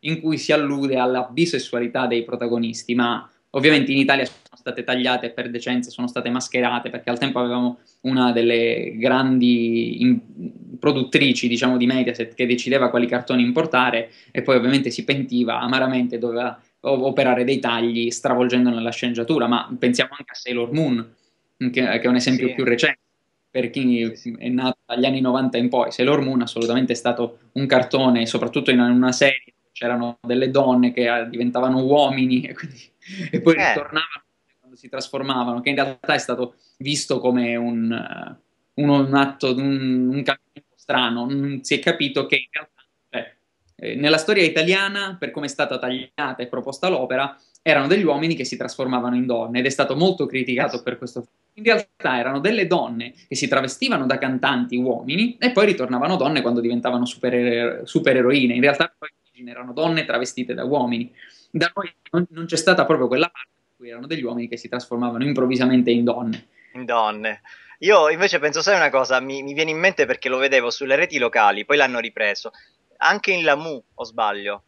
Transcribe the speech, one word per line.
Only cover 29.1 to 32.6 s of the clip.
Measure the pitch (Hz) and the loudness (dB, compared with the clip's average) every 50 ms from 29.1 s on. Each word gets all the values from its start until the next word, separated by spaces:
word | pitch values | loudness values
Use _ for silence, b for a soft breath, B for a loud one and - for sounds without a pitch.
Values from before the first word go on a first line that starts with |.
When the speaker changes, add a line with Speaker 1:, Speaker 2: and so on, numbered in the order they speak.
| 123 | 2
Speaker 1:
serie, | - 143 139 135 131 - - _ _ _ _ _ | 4 4 4 2 0 -6 -14 _ _ _ _ _
c'erano | - 127 120 120 120 120 120 120 _ - | -6 -4 -4 -2 -2 -4 -6 -8 _ -6
delle | 120 123 127 131 127 | -2 0 0 0 2
donne | 131 139 135 127 127 123 123 123 123 | 2 2 4 4 6 6 4 4 4
che, | - 123 117 120 120 | 2 0 0 0 0
eh, | 117 120 | -2 -4
diventavano | 120 117 120 120 123 127 127 127 131 131 131 | -4 -2 -2 -2 0 0 0 2 2 2 2
uomini | 131 143 147 147 135 135 135 131 127 127 123 - | 4 4 4 4 4 2 0 2 2 2 0 0
e, | - - | -4 -12
quindi, | - | -14